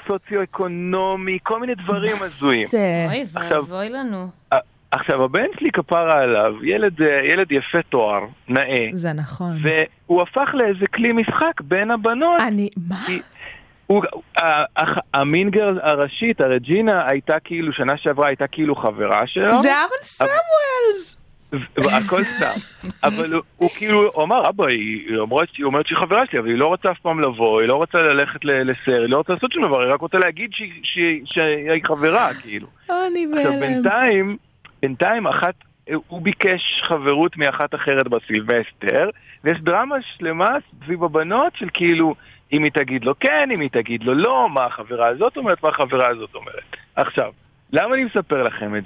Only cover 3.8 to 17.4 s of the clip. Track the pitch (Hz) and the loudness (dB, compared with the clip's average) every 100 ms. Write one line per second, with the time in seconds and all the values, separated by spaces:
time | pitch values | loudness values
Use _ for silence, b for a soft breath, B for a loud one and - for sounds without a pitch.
3.8 | 214 254 262 196 185 - - 135 - _ | -8 -6 -6 -6 -8 -12 -2 0 0 _
4.8 | - 131 - 139 131 160 285 392 302 185 | -6 -4 0 0 2 0 -2 -2 -2 -2
5.8 | - 170 165 151 127 110 110 107 127 202 | 0 0 4 4 4 4 2 0 -2 0
6.8 | 208 156 156 139 139 175 190 139 - 175 | 0 2 2 4 2 2 2 0 0 -2
7.8 | 160 135 107 101 104 135 - 127 135 131 | 0 2 2 0 -4 -10 -2 -2 0 0
8.8 | 113 180 170 151 151 - 180 160 151 160 | -2 -4 -6 -6 -8 -8 -6 -2 0 2
9.8 | 156 _ - 175 175 262 277 285 226 185 | 0 _ 0 0 2 0 -2 0 0 0
10.8 | 196 - 233 233 220 - 214 220 143 185 | -2 0 0 0 0 0 0 -2 -2 -2
11.8 | 214 233 220 240 330 339 254 208 202 - | 0 0 0 0 2 2 2 0 -2 -4
12.8 | 170 185 190 180 - B B B B B | -8 -6 -6 -6 -8 B B B B B
13.8 | - 202 - 170 - - 165 151 147 - | 0 0 0 -6 -8 -2 2 2 0 0
14.8 | 160 - - 139 139 160 202 196 208 185 | -2 -2 -2 0 2 2 2 2 2 0
15.8 | 156 147 143 - 226 226 135 127 123 185 | 0 2 0 -2 -2 2 2 2 2 2
16.8 | 220 190 135 139 - 160 | 2 2 2 0 0 -2